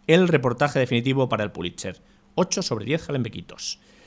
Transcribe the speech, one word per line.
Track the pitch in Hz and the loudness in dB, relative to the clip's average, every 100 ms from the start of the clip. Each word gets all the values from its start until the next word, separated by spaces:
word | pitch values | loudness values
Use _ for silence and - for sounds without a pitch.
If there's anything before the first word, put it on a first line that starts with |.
| - | 4
el | 165 180 | 4 6
reportaje | 156 127 120 147 139 | 4 2 0 0 2
definitivo | 127 120 123 135 127 | 0 0 0 0 0
para | 110 | 0
el | 104 | -4
Pulitzer". | - 87 - 95 87 _ _ _ - | -4 -8 -6 -10 -10 _ _ _ -2
ocho | 185 - | 0 0
sobre | 175 110 107 | -2 -4 -2
diez | 160 | -4
Jalembequitos. | - 143 110 92 - - - - _ _ | -2 -4 -4 -6 -16 -14 -12 -12 _ _